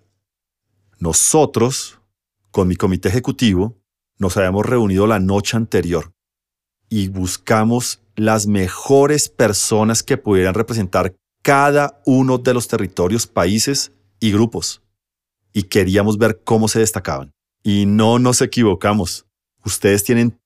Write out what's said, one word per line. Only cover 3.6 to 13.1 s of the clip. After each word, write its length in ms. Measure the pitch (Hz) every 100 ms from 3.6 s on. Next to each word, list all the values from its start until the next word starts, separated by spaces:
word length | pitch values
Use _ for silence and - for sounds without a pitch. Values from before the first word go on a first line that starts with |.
| 107 - _ _ _ -
nos 200 | 92 104
habíamos 280 | 92 98 107
reunido 420 | 123 104 95 107
la 120 | 104
noche 380 | 92 101 - 113
anterior 560 | 117 101 85 85 87 _ _ _ _ _ _ _ -
y 220 | 107 95
buscamos 920 | 95 92 - - 110 110 120 120 - _ -
las 320 | 110 110 104
mejores 800 | 101 92 - - 139 143 147 -
personas 760 | - 113 101 - 107 107 113
que 140 | - 135
pudieran 360 | 107 95 92
representar 600 | 95 113 113 92 95 92 - _ _
cada 600 | - 139 143 143 143 - -
uno 320 | 131 131 127
de 160 | 127
los 160 | 123 -
territorios, 580 | 113 98 - 90